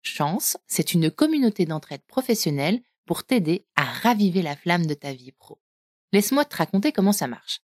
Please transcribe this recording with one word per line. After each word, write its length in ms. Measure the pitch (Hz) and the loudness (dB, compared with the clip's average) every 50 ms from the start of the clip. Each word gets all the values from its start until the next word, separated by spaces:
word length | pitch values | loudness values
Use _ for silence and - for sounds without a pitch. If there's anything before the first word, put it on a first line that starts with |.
Chance, 560 | _ - - - 151 147 170 226 - - - - _ | _ -12 -4 -4 -2 -2 -2 -2 -4 -4 -6 -6 _
c'est 280 | _ - - 160 - - | _ -4 -2 -2 0 2
une 160 | 170 160 156 | 2 2 2
communauté 560 | - - 302 311 320 294 262 226 208 - 185 | 2 2 0 2 2 2 2 2 2 0 -2
d'entraide 400 | 156 160 156 - - 147 135 _ _ | -2 -2 -8 -8 -10 -16 -16 _ _
professionnelle 720 | - - 262 - 233 208 - 165 147 139 139 160 208 247 _ _ _ _ _ | -6 -6 0 0 -2 0 0 -2 -2 0 0 0 0 -2 _ _ _ _ _
pour 200 | - 165 - - | -6 -6 -6 -2
t'aider 420 | _ 269 240 175 151 170 180 _ _ _ | _ 0 0 2 2 -2 -2 _ _ _
à 80 | - 143 | -2 -2
raviver 560 | 123 - - - 226 240 208 208 190 170 190 | -2 -6 0 0 2 2 4 2 2 2 0
la 160 | 175 151 143 | -2 -2 -6
flamme 300 | 143 _ 170 175 175 170 | -6 _ 0 0 0 0
de 80 | 156 147 | -2 -4
ta 180 | 143 - 143 | -6 -6 -12
vie 200 | 135 127 123 131 | -12 -12 -14 -20
pro. 260 | _ _ _ - - _ _ _ _ _ _ _ _ _ _ _ - | _ _ _ -20 -20 _ _ _ _ _ _ _ _ _ _ _ 2
Laisse-moi 320 | 196 202 - 262 285 294 | 2 2 2 0 0 0
te 100 | - - | -2 0
raconter 340 | - 165 - - 196 202 302 | -4 -2 0 0 2 2 2
comment 220 | 294 - 190 196 | 2 4 2 2
ça 140 | 208 - - | 2 2 0
marche. 340 | 127 117 - _ - - - _ _ | -6 -6 -10 _ -12 -12 -12 _ _